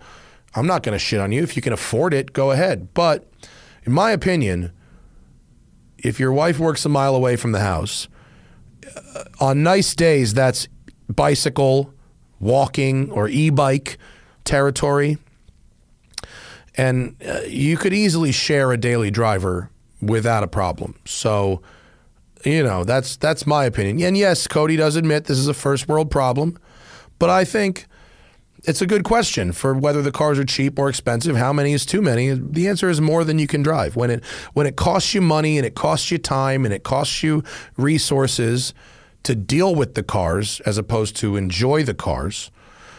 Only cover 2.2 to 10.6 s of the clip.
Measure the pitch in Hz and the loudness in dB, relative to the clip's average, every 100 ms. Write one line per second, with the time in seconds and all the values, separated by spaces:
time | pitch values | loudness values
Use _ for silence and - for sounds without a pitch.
2.2 | 135 - 135 135 185 101 87 - 170 147 | -2 -2 0 2 0 -2 -4 0 0 0
3.2 | - - - - - - 117 151 226 185 | -6 -20 -20 -20 -20 -10 -2 2 2 2
4.2 | 185 175 104 87 87 - - - - - | 0 0 0 -2 -4 -10 -20 -20 -20 -20
5.2 | - - _ - _ _ _ - 123 113 | -20 -20 _ -20 _ _ _ -8 -6 -2
6.2 | 131 139 170 147 165 143 151 139 139 131 | 0 2 0 0 0 0 0 2 2 2
7.2 | 127 120 123 101 101 82 95 - - - | 2 0 0 0 0 -2 -4 -8 -10 -18
8.2 | - - - - - - - - - - | -20 -20 -20 -20 -20 -20 -20 -20 -18 -18
9.2 | - - 135 143 165 190 - - 165 147 | -12 -2 0 2 4 4 2 2 4 4
10.2 | 113 120 131 - | 2 2 2 0